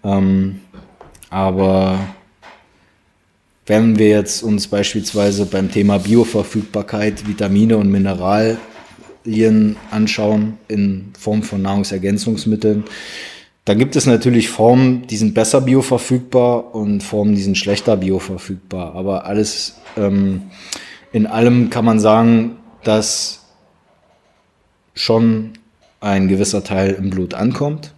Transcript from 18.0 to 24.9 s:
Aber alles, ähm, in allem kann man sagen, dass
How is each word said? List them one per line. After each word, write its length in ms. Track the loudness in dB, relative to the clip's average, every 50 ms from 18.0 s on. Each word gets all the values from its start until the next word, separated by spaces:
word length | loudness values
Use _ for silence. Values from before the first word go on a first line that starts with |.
| 2 -2 -2 -2 -4 -8 -12 -12 -10 -12 -12 -12 _ _ -10 -10 -10 -10 -10
Aber 320 | -8 -6 -4 -4 -4 -4
alles, 480 | -4 -2 -2 -2 -2 -2 -8 -10 -10 -12 -16 -20 -14 -6
ähm, 460 | -2 0 0 2 2 0 0 -2 -4 -8 -12 -20 -20 -16 -14 -14 -14 -14 -20 -20 -20 _ _
in 140 | -2 -2 -2
allem 440 | 0 2 2 4 4 4 4 2 0
kann 140 | 0 0 2
man 140 | 2 2 4
sagen, 600 | 4 4 6 6 6 6 4 4 2 -2 -8 -12 -20 -20 -20 _ -2
dass 560 | 0 0 0 0 -2 -4 -6 -6 -8 -10 -14 _ _ _ _ _ _ _ _ _ _ _ _ _ _ _ _ _ _ _ _ _ _ _ _ _ _ _ _ _ _